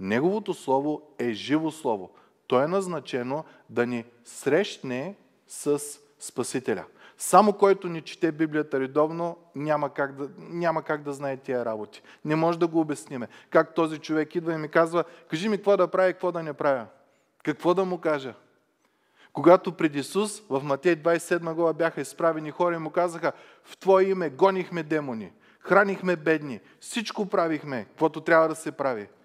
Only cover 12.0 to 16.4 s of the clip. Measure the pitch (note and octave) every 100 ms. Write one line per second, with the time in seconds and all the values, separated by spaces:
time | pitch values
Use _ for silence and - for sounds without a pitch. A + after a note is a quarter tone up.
12 | - - D3+ D#3 E3 E3+ E3+ E3 D#3 C#3
13 | - C3+ A#2 - - E3+ D#3+ - D#3+ D#3
14 | - D#3 D3+ F3 E3 D#3+ D3+ E3+ E3 E3+
15 | D#3+ - _ D#3+ G#3+ G3+ G3+ G3 F3 F#3
16 | F#3 F3+ F3+ F3